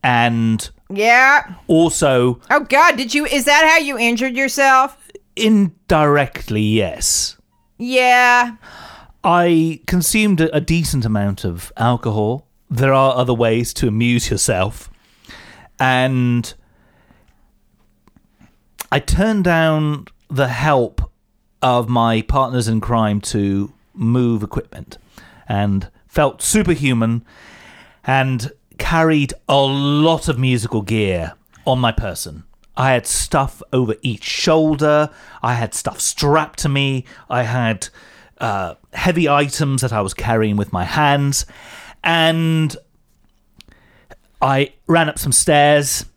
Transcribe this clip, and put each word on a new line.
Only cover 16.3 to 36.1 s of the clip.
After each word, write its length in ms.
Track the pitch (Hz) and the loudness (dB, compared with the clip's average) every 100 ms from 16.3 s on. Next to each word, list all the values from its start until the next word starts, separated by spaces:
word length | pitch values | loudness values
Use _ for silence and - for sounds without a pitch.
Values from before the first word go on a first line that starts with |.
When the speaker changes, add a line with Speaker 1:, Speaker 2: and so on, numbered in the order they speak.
| 120 113 - _ _ _ _ _ _ _ _ _ _ _ _ _ _ _ _ _ _ _ _ _ _ - | 0 -4 -14 _ _ _ _ _ _ _ _ _ _ _ _ _ _ _ _ _ _ _ _ _ _ -4
Speaker 1:
I 80 | 139 | -4
turned 440 | - - 214 214 | 0 0 2 2
down 640 | 180 165 160 156 151 147 - _ _ | 2 2 2 2 0 -4 -10 _ _
the 180 | 135 135 | -2 -2
help 600 | 117 151 139 120 - - _ _ _ _ _ | 0 0 2 0 -4 -6 _ _ _ _ _
of 280 | 131 123 113 | 0 0 0
my 320 | 123 117 113 | 0 2 0
partners 460 | 107 135 131 123 113 | 0 0 0 -2 0
in 120 | 110 | -2
crime 380 | 104 117 107 104 | 0 0 0 -2
to 500 | - 107 101 98 101 _ _ | -2 -2 0 0 -4 _ _
move 500 | - 113 123 120 113 | -6 0 2 2 -2
equipment 540 | 104 - - - - - _ - - - - | -4 -8 -10 -18 -20 -20 _ -20 -20 -20 -6
and 420 | 101 104 98 - _ _ | -2 0 -2 -4 _ _
felt 340 | - 147 - | -2 -2 -2
superhuman 840 | - 214 175 151 139 120 113 117 - - - - - - - _ - | -2 0 0 0 0 0 0 -2 -6 -20 -20 -20 -20 -20 -20 _ -2
and 460 | 135 131 127 120 - _ _ | 0 0 -4 -6 -12 _ _
carried 560 | - 165 160 156 139 - - | -2 2 2 2 -2 -6 -2
a 80 | 139 | 0
lot 680 | 139 139 143 147 160 160 - | 2 0 0 2 2 2 -2
of 100 | 123 | -2
musical 440 | 127 123 110 110 | 0 0 -2 -4
gear 520 | 101 110 101 87 80 - _ _ - | -2 -2 0 -2 -6 -12 _ _ -2
on 140 | 127 | 0
my 120 | 120 | 0
person. 520 | 113 - 82 - 78 - _ _ - | 0 -6 -8 -12 -14 -20 _ _ -2
I 160 | 131 | 0
had 160 | 127 - | 0 -2
stuff 540 | - - 160 139 - - | -6 -2 -2 -2 -8 -4
over 220 | 127 120 110 | -2 -2 -4
each 200 | 131 104 | -6 -6
shoulder. 840 | - - - 160 156 147 151 151 151 - - - | -8 -4 0 2 2 2 2 2 0 -6 -20 -6
I 140 | 120 120 | -4 -2
had 180 | 113 | -4
stuff 260 | - - - | -6 -8 -6
strapped 600 | - | -8